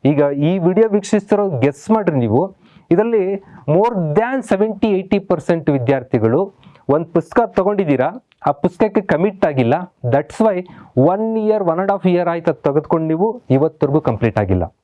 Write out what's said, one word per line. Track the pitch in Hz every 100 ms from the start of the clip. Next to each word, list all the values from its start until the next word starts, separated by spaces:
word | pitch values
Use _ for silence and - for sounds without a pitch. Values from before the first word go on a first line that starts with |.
ಈಗ | 135 147
ಈ | 143 143 147 190
ವಿಡಿಯೋ | 170 185 220
ವೀಕ್ಷಿಸ್ತಿರೋ | 202 196 214 196 208 202
ಗೆಸ್ | 139 135 139 -
ಮಾಡ್ರಿ | 220 180 147
ನೀವು, | 117 113 190 - _ - _
ಇದರಲ್ಲಿ | 170 226 226 185 196 - - -
more | 160 226
than | 220 160 147 233 262 -
seventy, | 196 214 202 226 190
eighty | 190 202 196
percent | 175 - 170 156
ವಿದ್ಯಾರ್ಥಿಗಳು | 143 120 135 123 123 110 131 196 _ - - -
ಒಂದ್ | 147 165
ಪುಸ್ತಕ | 220 226 - 226
ತಗೊಂಡಿದ್ದೀರಾ, | 185 190 208 175 135 135 220 _ _ -
ಆ |
ಪುಸ್ತಕಕ್ಕೆ | 143 175 - 214 208
ಕಮಿಟ್ | 190 156 196 196
ಆಗಿಲ್ಲ. | 165 139 117 156 180 _
That's | 123 135 151 -
why | 220 180 180 - - -
one | 139 196 226 220
year, | 214 214
one | 180 165
and | 196
half | 196 190
year | 175 175
ಆಯ್ತು | 170 165
ಅದ್ | 147
ತೆಗೆದುಕೊಂಡು | 151 143 147 170 160
ನೀವು | 160 214 240 _
ಇವತ್ತರೆಗೂ | 131 156 - 143 147
ಕಂಪ್ಲೀಟ್ | 147 113 117 107
ಆಗಿಲ್ಲ. | 101 92 85 _